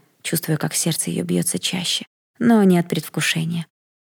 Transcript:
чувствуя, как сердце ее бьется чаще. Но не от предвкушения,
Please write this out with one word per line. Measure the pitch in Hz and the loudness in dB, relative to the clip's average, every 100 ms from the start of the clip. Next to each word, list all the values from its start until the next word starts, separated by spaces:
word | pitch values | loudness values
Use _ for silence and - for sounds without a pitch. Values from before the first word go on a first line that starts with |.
| _ _ | _ _
чувствуя, | - 156 - 156 | -6 -4 -2 -2
как | 160 | -2
сердце | - 170 - - | -2 -2 -2 -4
ее | 170 | -4
бьется | 170 175 170 180 | 0 0 0 -4
чаще. | - 185 170 - - _ _ - | -4 -4 -2 -4 -6 _ _ -2
Но | 240 226 | 4 6
не | 190 175 | 6 4
от | 170 | 2
предвкушения, | 165 - - - 165 165 170 165 _ _ _ | -4 -4 -4 -2 -2 -2 -4 -8 _ _ _